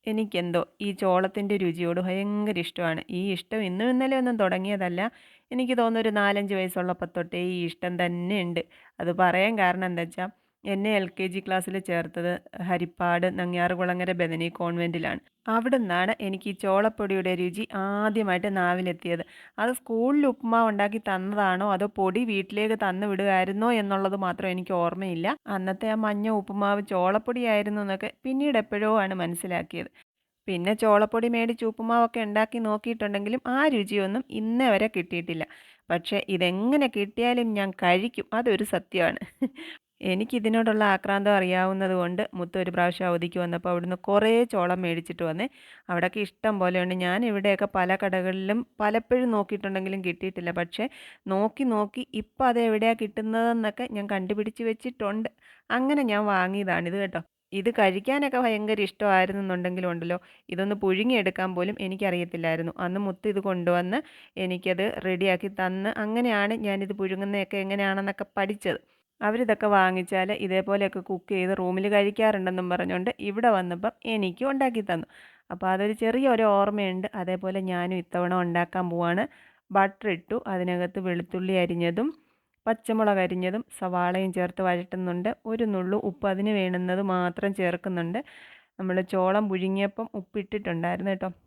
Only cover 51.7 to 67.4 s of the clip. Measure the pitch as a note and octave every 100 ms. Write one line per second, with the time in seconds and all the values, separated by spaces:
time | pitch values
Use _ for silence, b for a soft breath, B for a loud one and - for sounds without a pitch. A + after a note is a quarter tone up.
51.7 | G#3+ G#3 B3 B3 G#3+ - _ C4 A#3+ A#3
52.7 | G#3+ A3+ A3+ G#3+ G#3+ A3 A3+ A#3 A#3 G#3+
53.7 | G3+ B3 G#3 G3+ G3 F#3 G#3 G#3+ - A3+
54.7 | A3 B3+ B3 G#3 G#3 A3+ _ b b _
55.7 | A#3 C4 D4 B3 G#3 G#3+ F#3+ F#3 G3 F#3+
56.7 | E3+ E3+ F#3+ G3 F3 E3 _ _ G3 F#3+
57.7 | A#3 G3 F#3 G#3+ C#4 C#4+ B3+ B3 G#3+ G#3+
58.7 | G#3+ G3 - G#3 F#3+ F#3 G3 G3 F3+ F3+
59.7 | F3+ F3+ E3+ E3+ F3+ B B _ F3+ G3
60.7 | G#3 G3 F#3 A3 B3 F#3+ F#3 F#3 F3+ F3+
61.7 | G#3 F#3+ F#3+ G3 F3+ F3 E3+ E3 D#3+ E3
62.7 | - F3+ F#3 G3+ F#3 G#3+ G3 G3 F#3 F3
63.7 | F3 F3 A#3+ - B B - F#3 F3+ F#3+
64.7 | F3+ G3+ - F#3 F3+ F#3+ F3+ G3 G3 F#3
65.7 | F#3 G3+ - G#3+ A3+ A#3+ G#3 G3+ A3+ G#3
66.7 | G3 G3 G3+ F#3+ F#3+ G3 G3+